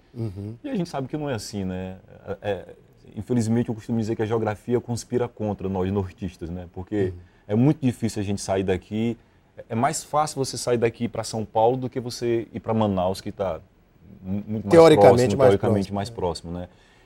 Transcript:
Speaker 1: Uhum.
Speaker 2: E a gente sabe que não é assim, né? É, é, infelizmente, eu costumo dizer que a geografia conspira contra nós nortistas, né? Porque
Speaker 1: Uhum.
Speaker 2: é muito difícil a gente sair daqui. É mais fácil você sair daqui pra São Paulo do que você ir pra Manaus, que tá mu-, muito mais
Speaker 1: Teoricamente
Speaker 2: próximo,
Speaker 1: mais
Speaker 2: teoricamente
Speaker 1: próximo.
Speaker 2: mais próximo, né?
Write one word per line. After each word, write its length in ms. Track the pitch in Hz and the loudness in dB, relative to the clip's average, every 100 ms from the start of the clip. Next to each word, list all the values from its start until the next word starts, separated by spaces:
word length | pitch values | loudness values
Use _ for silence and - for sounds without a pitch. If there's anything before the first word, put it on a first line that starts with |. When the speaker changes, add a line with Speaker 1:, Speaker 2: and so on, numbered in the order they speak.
| _ | _
Speaker 1:
Uhum. 400 | 120 113 95 104 120 | -10 -8 -8 -12 -12
Speaker 2:
E 60 | 285 | -8
a 60 | 240 | -6
gente 140 | 170 | -4
sabe 180 | 139 131 | -6 -6
que 100 | 151 | -6
não 100 | 147 | -6
é 60 | |
assim, 320 | 113 - 101 92 | -6 -6 -6 -6
né? 320 | 92 92 92 - 95 - | -6 -8 -12 -20 -20 -12
É, 100 | 98 104 | -8 -4
é, 140 | 92 - - - _ - 107 | -6 -6 -20 -20 _ -16 -14
infelizmente, 540 | - 123 110 117 120 | -2 0 2 0 0
eu 40 | |
costumo 240 | 110 - 113 | -4 -4 -2
dizer 180 | 107 113 | -2 -2
que 60 | |
a 40 | 107 | -2
geografia 520 | 113 107 104 - 120 | 0 -2 -4 -2 -2
conspira 480 | 117 117 - 123 120 | -2 -8 -4 -2 -2
contra 400 | - 107 98 95 | -4 -6 -4 -4
nós 240 | 95 95 | -2 0
nortistas, 560 | 101 92 - 92 - 85 | -2 -4 -6 -10 -10 -10
né? 200 | 90 87 | -10 -12
Porque 340 | 92 87 107 95 | -14 -6 -2 -2
Speaker 1:
Uhum. 80 | 90 - _ - | -4 -16 _ -2
Speaker 2:
é 80 | 113 | 2
muito 240 | 135 151 | 4 4
difícil 380 | 131 - 113 107 | 0 -2 -4 -4
a 40 | 101 | -4
gente 160 | 98 | -4
sair 220 | - 98 | -2 0
daqui. 540 | 98 92 - 107 117 113 _ _ _ - - | 0 -2 -2 -2 -2 -4 _ _ _ -20 -8
É 60 | 113 | -2
mais 280 | 139 160 | -2 -2
fácil 400 | - 147 151 139 | -4 -2 -2 -2
você 140 | 131 123 | -4 -4
sair 200 | - 123 | -2 0
daqui 300 | 117 - 120 | 0 -2 -6
pra 160 | - | -6
São 220 | 110 113 104 | -6 -6 -4
Paulo 320 | 110 113 131 | 2 2 2
do 120 | 127 | -2
que 100 | 131 | -6
você 480 | 120 - 120 117 - | -8 -6 -2 -2 -2
ir 80 | 107 | -8
pra 140 | - | -2
Manaus, 480 | 113 107 95 - 98 | 0 2 2 0 -2
que 100 | 107 | -8
tá 300 | - 95 80 90 _ _ _ - - | -6 -4 -6 -10 _ _ _ -20 -16
mu-, 220 | 92 101 104 | -8 -6 -4
muito 180 | 110 143 | -6 6
mais 60 | |
Speaker 1:
Teoricamente 640 | 170 165 151 - 120 123 139 | 10 10 10 8 8 4 4
Speaker 2:
próximo, 20 | |
Speaker 1:
mais 120 | 131 | 4
Speaker 2:
teoricamente 420 | 131 117 104 92 | 4 2 0 0
Speaker 1:
próximo. 40 | 101 | -6
Speaker 2:
mais 140 | 98 | -6
próximo, 420 | 95 90 82 85 | -6 -4 -4 -8
né? 160 | 87 90 - _ _ | -10 -10 -16 _ _